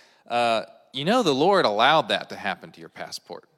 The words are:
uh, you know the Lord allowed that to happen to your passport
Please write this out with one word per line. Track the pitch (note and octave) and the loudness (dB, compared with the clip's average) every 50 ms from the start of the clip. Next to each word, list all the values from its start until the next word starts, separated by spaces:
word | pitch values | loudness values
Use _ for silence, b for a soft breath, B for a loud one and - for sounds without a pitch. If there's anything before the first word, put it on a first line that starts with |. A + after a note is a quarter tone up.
| b b b b b _ | b b b b b _
uh, | A#2 A#2+ A#2+ A#2 A2+ A2 - - - - _ _ | -2 0 0 2 0 -2 -4 -8 -18 -20 _ _
you | - C3+ C#3+ | -12 -6 -2
know | F3 A3+ B3+ A3+ | 0 0 2 2
the | E3 C3+ | 2 2
Lord | B2+ D3 F#3+ G3+ F#3 C#3+ | 2 2 2 4 4 2
allowed | A2+ G#2 G#2 A#2 C#3 D#3 D#3+ B2+ G#2 | 2 2 4 4 4 4 4 2 0
that | G2+ F#2 - - | -2 -4 -4 -8
to | G#2 | -14
happen | F#2+ G2+ G2+ F2+ - - E2 | -8 -8 -8 -8 -8 -12 -20
to | - E2 | -20 -20
your | E2 D#2+ | -20 -20
passport | _ - E2+ - - - - - - - _ _ _ | _ -16 -14 -14 -14 -16 -16 -16 -20 -20 _ _ _